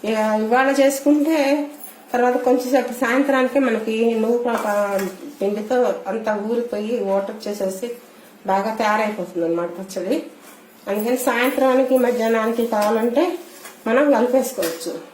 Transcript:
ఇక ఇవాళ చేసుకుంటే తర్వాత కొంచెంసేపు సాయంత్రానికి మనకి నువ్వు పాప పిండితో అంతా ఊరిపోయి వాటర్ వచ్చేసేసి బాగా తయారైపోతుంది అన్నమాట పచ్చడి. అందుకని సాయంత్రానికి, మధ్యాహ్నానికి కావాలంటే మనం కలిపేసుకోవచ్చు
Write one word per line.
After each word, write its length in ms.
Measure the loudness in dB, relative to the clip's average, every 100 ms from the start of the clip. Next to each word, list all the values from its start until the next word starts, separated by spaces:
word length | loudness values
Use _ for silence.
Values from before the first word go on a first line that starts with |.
ఇక 140 | -2 0
ఇవాళ 560 | 0 0 2 2 4 4
చేసుకుంటే 840 | 4 4 2 4 4 2 2 0 -2 -10 -18 -20 -4
తర్వాత 240 | 0 2 2
కొంచెంసేపు 560 | 2 2 2 0 0
సాయంత్రానికి 680 | -4 0 2 2 2 2 2
మనకి 560 | 2 0 -2 0 0
నువ్వు 240 | 2 0 0
పాప 260 | 0 -2 0 0 0 -2 -4 -8 -16 -4
పిండితో 540 | -2 -2 -2 0 0 -2 -6
అంతా 300 | -4 -4 -4 -2
ఊరిపోయి 500 | -4 -4 -6 -4 -4
వాటర్ 300 | 0 -2 -2
వచ్చేసేసి 600 | -8 -10 -4 -6 -4 -10 -10 -16 -20 -20 -12 -2
బాగా 280 | 0 0
తయారైపోతుంది 680 | -2 0 0 -2 -4 -6 -4 -2
అన్నమాట 220 | -2 -4
పచ్చడి. 540 | -8 -10 -6 -2 -4 -4 -18 -20 -20 -20 -14 -6
అందుకని 280 | -4 0 0
సాయంత్రానికి, 840 | 0 0 0 2 2 4 4 4
మధ్యాహ్నానికి 680 | 2 2 2 2 0 0 0
కావాలంటే 720 | 0 2 2 2 2 0 -2 -12 -20 -20 -10 0
మనం 260 | 2 4
కలిపేసుకోవచ్చు 880 | 4 4 2 0 -4 -4 -4 -8 -10 -14